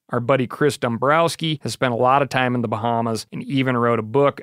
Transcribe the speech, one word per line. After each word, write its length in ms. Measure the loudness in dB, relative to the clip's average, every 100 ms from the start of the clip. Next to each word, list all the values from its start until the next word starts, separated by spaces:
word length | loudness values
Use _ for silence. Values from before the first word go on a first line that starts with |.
| _
Our 140 | -4
buddy 260 | 0 0 0
Chris 300 | 0 0 0
Dombrowski 840 | -2 0 2 2 2 -2 -4 -4
has 120 | -6
spent 200 | -2 -2
a 40 | 2
lot 260 | 2 2
of 60 | 2
time 260 | 0 0 0
in 60 |
the 80 | -2
Bahamas 580 | -2 -2 0 -2 -4 -8
and 120 | -12
even 340 | -4 -2 0 0
wrote 220 | 2 0
a 20 |
book 400 | 0 2 2 0